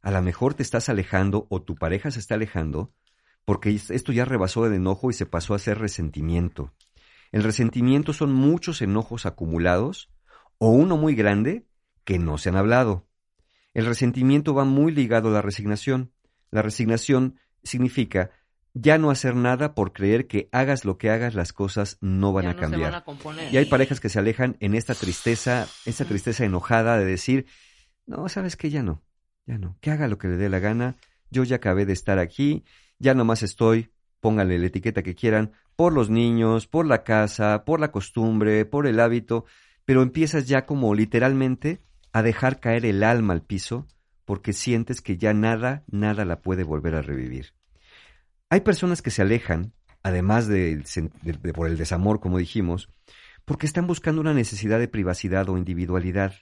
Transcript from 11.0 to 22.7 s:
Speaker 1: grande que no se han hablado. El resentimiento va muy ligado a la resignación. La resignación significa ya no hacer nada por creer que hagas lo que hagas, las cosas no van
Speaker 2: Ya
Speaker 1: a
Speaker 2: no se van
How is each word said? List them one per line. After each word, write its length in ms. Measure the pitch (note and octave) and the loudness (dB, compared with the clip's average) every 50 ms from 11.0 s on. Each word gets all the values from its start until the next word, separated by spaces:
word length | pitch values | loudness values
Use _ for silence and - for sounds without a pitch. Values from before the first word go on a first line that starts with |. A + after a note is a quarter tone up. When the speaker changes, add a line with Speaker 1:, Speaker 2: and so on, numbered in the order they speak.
| D3+ D#3 C#3+ | 2 2 2
Speaker 1:
grande 520 | A2 G#2 G#2 G2+ G2+ A2 C#3 F#3+ A#3 - _ _ _ _ _ _ _ _ | 2 2 2 2 2 0 -2 -2 -6 -10 _ _ _ _ _ _ _ _
que 140 | - F#2+ F2 | -2 -2 0
no 180 | E2+ E2 D2 | 0 -2 -2
se 120 | D2 - F#2 | -2 -2 0
han 80 | F2+ | 0
hablado. 500 | F#2+ G2 G#2+ A#2 B2+ B2+ A2 G2 F2+ - _ _ _ _ _ _ _ _ _ _ _ _ _ | 2 2 4 4 2 2 2 -2 -4 -6 _ _ _ _ _ _ _ _ _ _ _ _ _
El 140 | _ A#2+ A2+ | _ -2 0
resentimiento 680 | A#2+ A#2 - C3+ B2 B2 B2+ B2+ C3 C#3 C#3+ C#3+ D#3 | 0 0 0 0 0 2 2 4 4 4 4 2 2
va 120 | C#3 C#3 C#3 | 0 2 2
muy 260 | C3+ C3+ C#3+ D3 E3 | 2 4 4 4 2
ligado 380 | D#3 D3 C3 A2 A#2 A2+ A2 A2 | 2 2 2 2 2 2 2 2
a 40 | |
la 100 | G#2+ G#2 | 2 2
resignación. 680 | G2 G2+ G2 - G2+ G#2 G#2 G2 - C#3 C3 B2+ B2+ B2 _ _ _ _ _ _ _ _ | 0 -2 -6 -4 -4 -4 -4 -2 -2 -2 -2 -2 -4 -8 _ _ _ _ _ _ _ _
La 100 | - G#2+ | -2 -2
resignación 800 | G#2+ G#2+ G#2+ - A#2 G#2+ A2+ A2+ - - C#3 B2+ B2+ C3 C3 _ _ _ _ _ | -2 -2 -2 0 0 0 0 0 2 2 2 2 2 0 -2 _ _ _ _ _
significa 680 | _ - - B2 B2+ B2 - - A#2 - - G2 F2+ F#2 _ _ _ _ _ _ _ _ _ | _ -8 -2 0 0 0 0 -2 -4 0 0 -2 -2 -2 _ _ _ _ _ _ _ _ _
ya 240 | B2 A2 D3+ D#3 D#3+ | 0 4 4 6 6
no 120 | D#3 D3 | 4 2
hacer 240 | C3+ B2 - C3 B2 | 2 2 0 0 0
nada 380 | B2 A#2+ B2 B2+ B2 D3 D3 D3 | 2 2 2 2 0 -2 -4 0
por 160 | - G2 F#2+ | -2 -2 -2
creer 340 | _ - G2 G2+ A2 A#2+ C3+ | _ -2 2 2 2 2 0
que 220 | - - G2+ - _ | -2 -4 -6 -4 _
hagas 340 | - B2 C3 C3+ C#3 B2 - | -2 0 0 0 -2 -2 -2
lo 140 | G2+ F2+ - | -4 -4 -2
que 120 | - G#2+ | 0 0
hagas, 240 | A2 A2+ A#2+ A#2+ A2 | 0 0 -2 -4 -2
las 180 | G2 F2+ - | -4 -4 -4
cosas 460 | - - G2 F#2+ - G#2+ G2+ - - _ | -4 -4 -6 -4 -2 -4 -4 -4 -6 _
no 320 | - G2 F#2 F#2+ G2 G2+ | -4 -2 0 2 2 2
van 120 | F#2+ G2 F2+ | 2 0 0
Speaker 2:
Ya 40 | F2+ | -2
Speaker 1:
a 20 | F2 | -2
Speaker 2:
no 40 | F2 | -2
se 40 | - | -4
van 60 | D#2 | -4